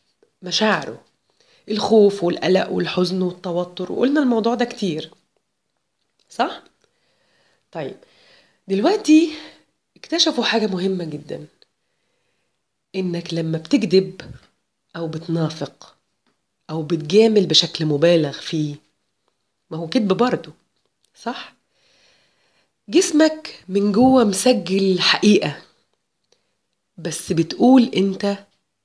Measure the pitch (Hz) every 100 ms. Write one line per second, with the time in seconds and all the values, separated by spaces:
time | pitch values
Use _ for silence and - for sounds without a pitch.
0 | _ _ _ _ 180 - 214 170 135 113
1 | _ _ _ _ _ _ - 214 - 220
2 | 202 196 175 - 170 185 - 180 165 -
3 | 180 185 180 180 185 175 180 - 180 -
4 | 254 302 262 226 233 240 240 - 196 151
5 | - _ _ _ _ _ _ _ _ _
6 | _ _ _ - 285 - - _ _ _
7 | _ _ _ _ _ _ _ 165 135 -
8 | _ _ _ _ _ _ - 190 269 427
9 | - 311 320 - - - _ _ _ _
10 | - 339 320 247 - 220 208 185 190 185
11 | 160 147 147 147 151 _ _ _ _ _
12 | _ _ _ _ _ _ _ _ _ 190
13 | 185 170 165 165 160 160 - 269 196 185
14 | - - - - _ _ _ _ _ 170
15 | 165 160 165 165 156 - 147 - - _
16 | _ _ _ _ _ _ - 160 151 160
17 | 147 202 226 208 165 156 185 - 156 143
18 | 170 170 147 - - 160 151 143 _ _
19 | _ _ _ _ _ _ _ 160 160 254
20 | 202 180 247 180 - - _ _ _ _
21 | _ _ 233 262 - _ _ _ _ _
22 | _ _ _ _ _ _ _ _ - 277
23 | - 302 311 311 - - - 196 208 202
24 | 254 262 214 185 254 214 170 190 196 180
25 | - - 208 208 147 - - _ _ _
26 | _ _ _ _ _ _ _ _ _ -
27 | 165 - - 165 160 - 240 262 226 190
28 | 196 190 202 196 - _ _ _